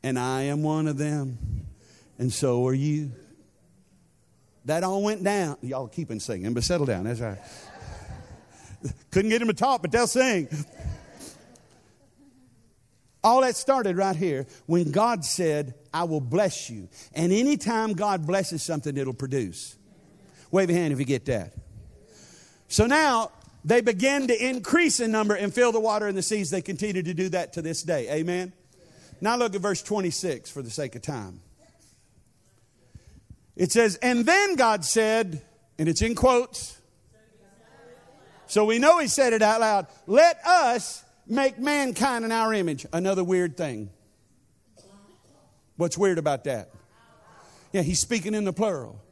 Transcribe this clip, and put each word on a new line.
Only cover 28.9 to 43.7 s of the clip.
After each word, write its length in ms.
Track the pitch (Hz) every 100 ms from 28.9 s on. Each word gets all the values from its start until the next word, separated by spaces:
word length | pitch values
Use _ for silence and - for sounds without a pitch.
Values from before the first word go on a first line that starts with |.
| - - -
Now 140 | 202 240
look 180 | 233
at 80 | 196
verse 200 | 190 185
twenty-six 680 | - 208 185 143 185 127 -
for 100 | -
the 80 | 123
sake 260 | 107 143
of 60 | 117
time. 400 | - 139 98 92 - _ _ _ _ _ _ _ _ _ _ _ _ _ _ - - - _ - _ -
It 160 | 175
says, 240 | 226 226 180
"And 240 | 254 247 240
then 300 | 370 403 330
God 280 | 240 214
said," 560 | 156 - 220 220 208 160 - _ _ _
and 100 | 160
it's 140 | 160
in 120 | 226
quotes, 640 | 233 254 247 247 - - - _ _ _ _ _ _ - _ - - - - - - - - -
so 200 | 202 214
we 120 | 226
know 200 | 285 349
he 100 | 277
said 240 | - 262
it 80 | 226
out 200 | 214 226
loud, 260 | 220 202 175 - -
"Let 380 | 220 330 330
us 580 | 320 359 269 240 - - - _ -
make 320 | 233 269 214
mankind 680 | 269 294 269 190 269 240 226
in 60 |
our 200 | 226 220
image." 320 | 214 175 139 -
Another 320 | 165 185 190
weird 320 | 180 185 175 143
thing. 320 | 160